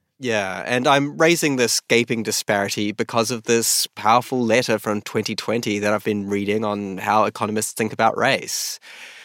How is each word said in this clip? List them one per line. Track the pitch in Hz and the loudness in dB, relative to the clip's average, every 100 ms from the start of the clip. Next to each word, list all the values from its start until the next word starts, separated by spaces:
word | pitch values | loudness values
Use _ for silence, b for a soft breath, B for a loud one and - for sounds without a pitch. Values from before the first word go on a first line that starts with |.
| _ _ | _ _
Yeah, | 123 107 95 92 - | -2 -2 -2 -6 -4
and | 123 147 | 0 4
I'm | 143 143 147 | 4 2 2
raising | 165 170 151 131 | 4 4 2 2
this | 113 - | 2 0
gaping | - 117 117 113 | 2 2 2 -2
disparity | 110 - - 101 98 - 104 | -2 -4 -2 0 0 -2 -4
because | 104 110 117 110 | -4 -2 -2 -2
of | 117 | -2
this | - 117 - - - | 0 0 2 0 -2
powerful | - 107 120 - 127 | -2 4 4 2 0
letter | 117 117 120 107 | 2 2 2 -2
from | 110 104 | -2 -4
twenty | - 110 107 | -4 -4 -4
twenty | 104 - 117 113 101 | -6 -4 -4 -2 -2
that | 104 | 0
I've | 104 | 0
been | 113 104 101 | 0 -4 -2
reading | 101 101 107 107 | -2 0 0 -2
on | 101 98 92 | -4 -6 -4
how | 101 110 | 0 2
economists | 98 - 104 107 - | 2 0 -4 -2 -4
think | - 110 | -4 -4
about | - 113 - | 0 2 4
race. | 127 110 - - - - B B B B | 2 0 -2 -6 -8 -10 B B B B